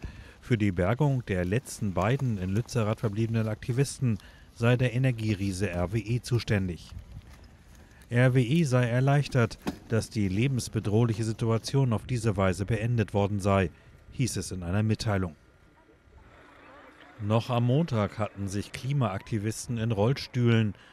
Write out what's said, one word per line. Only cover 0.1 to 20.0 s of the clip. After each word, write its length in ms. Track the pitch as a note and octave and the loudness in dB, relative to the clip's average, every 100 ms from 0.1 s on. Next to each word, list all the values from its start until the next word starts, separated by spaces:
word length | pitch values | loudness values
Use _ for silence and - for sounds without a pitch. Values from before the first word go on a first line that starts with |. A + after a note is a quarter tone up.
| - - - | -14 -20 -16
Für 160 | - A#2+ | -2 2
die 160 | G#2 | 2
Bergung 520 | F2+ F2+ B2 D3 C3 A2 | 2 0 2 2 0 -2
der 180 | F#2 F2+ | -2 0
letzten 480 | A2 - - G#2+ | 0 -2 -6 -4
beiden 440 | F2+ G2 C#3 C3 G#2 | 0 0 0 0 -2
in 120 | F#2 | -2
Lützerath 500 | G2+ - A#2+ G#2 A2 | -2 -2 -2 0 0
verbliebenen 480 | A2+ G2+ A2+ A2+ A2 | -2 -2 -2 0 -2
Aktivisten 680 | G#2+ - A#2+ C#3 - B2+ G2+ - - - - | -4 -4 -2 -2 0 -2 -2 -6 -20 -20 -2
sei 200 | A#2 B2 | 2 4
der 160 | B2+ | 2
Energieriese 760 | A#2 C3 A2+ A2 G2 G2+ F#2 G2+ | 2 0 0 0 0 0 0 -2
R 220 | F2 F2+ | -2 -2
W 80 | A2+ | -2
E 220 | G#2+ A#2+ | -2 -4
zuständig. 680 | - A#2+ - G#2 F#2+ E2 - - - - - - - - - - - - - | 0 -2 2 0 0 -6 -10 -18 -16 -18 -18 -20 -20 -20 -20 -20 -20 -20 -4
R 240 | A#2+ B2+ | 2 4
W 80 | B2+ | 4
E 220 | A2+ E3 | 4 2
sei 240 | D3+ B2 A#2+ | 2 2 2
erleichtert, 720 | B2 C3+ C#3+ C#3 C3 A#2 - - - - | 2 4 2 2 2 0 0 -8 -8 -2
dass 200 | A2+ F#2+ | -2 0
die 200 | A2 G2 | -2 0
lebensbedrohliche 960 | F#2+ C3+ B2+ - A2 G2+ G#2+ A#2+ G#2+ A2 | 2 0 0 -2 -4 0 2 2 0 -2
Situation 680 | A2 A#2 A2+ - C#3 B2+ | -2 0 0 0 0 2
auf 140 | G#2 - | 0 -2
diese 320 | A#2+ A2+ G2 | -2 0 2
Weise 260 | F#2+ F2+ G2 | 2 2 0
beendet 480 | A#2 A2+ A#2+ G2+ | -2 0 0 0
worden 280 | G2+ G2+ G#2 | 2 0 0
sei, 280 | G2 G2 F2 - - - - | 2 4 2 -2 -20 -20 -18
hieß 260 | - B2 G#2 | -4 -2 -2
es 140 | F2+ | -6
in 120 | F#2 | -6
einer 180 | E2+ G2 | -2 0
Mitteilung. 540 | A2 G#2+ A2 G2 F2+ - - _ - _ _ _ _ - - - - - - - - - - - | 0 0 0 0 -2 -6 -20 _ -20 _ _ _ _ -20 -20 -20 -20 -20 -20 -20 -20 -20 -20 -10
Noch 280 | G#2 A2+ - | 0 0 0
am 160 | A#2+ A#2+ | 0 2
Montag 520 | C3+ E3+ A2 G2+ - | 2 2 0 -2 -2
hatten 300 | G#2 G2 G2+ | -8 -6 -6
sich 240 | G2+ - | -6 -6
Klimaaktivisten 1080 | - B2+ C#3+ A#2+ F#2+ - A2+ G#2+ - - A#2 | -8 -4 0 0 -2 -4 -4 -4 -6 -6 -4
in 140 | A2+ | -2
Rollstühlen 840 | G2+ | 2